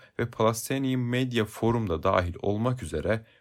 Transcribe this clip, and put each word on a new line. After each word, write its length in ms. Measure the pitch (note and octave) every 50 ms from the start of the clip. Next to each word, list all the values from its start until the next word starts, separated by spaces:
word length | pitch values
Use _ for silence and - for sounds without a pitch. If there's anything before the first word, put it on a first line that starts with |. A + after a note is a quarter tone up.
| - - _ -
ve 100 | A#2+ A#2+
Palestinian 720 | - - A2 A2 A#2 A2+ - - C3+ C3+ C3+ C3 C3 B2+
Media 460 | B2 A#2+ B2 B2 C3 B2+ A#2+ A#2 G#2+
Forum'da 580 | G#2+ - - - A2+ A#2 A#2+ A2+ - E2+ D2+ -
dahil 300 | F#2+ G2 F#2+ F#2 F2 F2 -
olmak 420 | - G2 G#2 G#2+ A2+ B2+ C3 B2+ B2
üzere 420 | D2+ E2 D#2 D2+ E2+ G#2+ A2 A2 - _ _